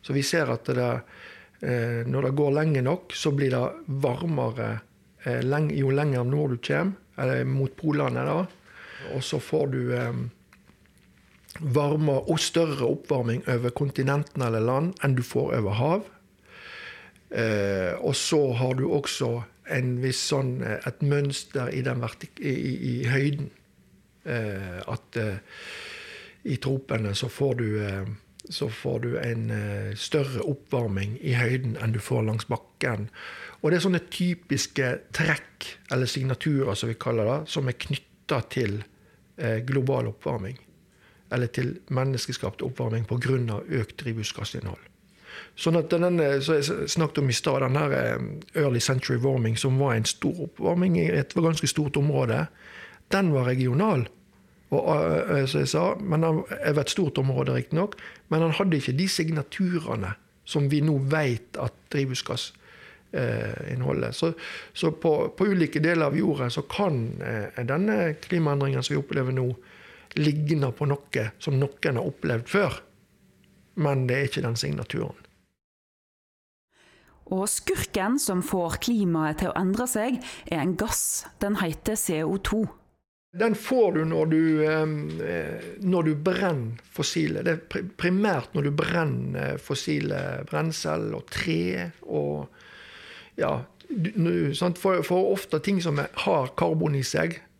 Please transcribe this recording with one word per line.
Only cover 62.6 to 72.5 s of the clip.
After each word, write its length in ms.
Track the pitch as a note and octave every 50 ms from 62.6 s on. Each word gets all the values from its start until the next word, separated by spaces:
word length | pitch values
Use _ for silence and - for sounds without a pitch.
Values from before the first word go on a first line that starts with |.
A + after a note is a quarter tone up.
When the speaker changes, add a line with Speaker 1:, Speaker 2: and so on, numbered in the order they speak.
| - - - - - - - - _ _ -
Speaker 1:
eh, 600 | - B2+ A#2+ A2+ A2 - G#2+ A2 - - - C3
innholdet. 400 | B2+ B2+ C3+ C#3 C#3 B2 - A#2+
Så, 220 | - - E3 D#3+ E3 - - - - - - -
så 180 | - - D#3+
på, 420 | D#3 - - E3+ D3+ D3 E3 D#3 - -
på 80 | F#3+ G#3
ulike 320 | G3 F3+ E3 C#3+ - D3
deler 240 | D3+ E3 F3 E3 D#3
av 120 | C#3+ C#3 -
jorden 320 | - F3+ D3 C#3 C3 A#2+
så 120 | A#2+ -
kan, 600 | C3+ - - - G#3 F#3+ D3+ B2+ A2+ A#2 - -
eh, 420 | - - A2+ A2 G#2 F#2+ - - B2
denne 520 | A#2 C3+ D#3+ F#3+ G#3+ G#3+ G#3+ F3+ E3 D3+ D3+
klimaendringen 640 | - - - E3+ D#3+ D3+ C#3+ C#3+ C#3 C#3 C3+ C3 B2+
som 120 | - C#3+
vi 60 | C#3+
opplever 320 | C#3 - - C#3 C3 B2+ C3
nå, 220 | C3 B2+ B2 B2 - - - - - - - - - - - -
ligne 560 | - D3+ D3+ C#3+ D3+ D3+ C#3+ E3 D3+ C#3 C3
på 140 | A#2+ - D3+
noe 460 | C#3 C#3+ - - - - B2+ A2 G#2+ - -
som 180 | - - C#3 C3
noen 400 | C#3 C#3 - - - D#3 C3+ A#2
har 80 | -
opplevd 420 | - - - - D#3+ B2 A2+ A#2+
før, 340 | -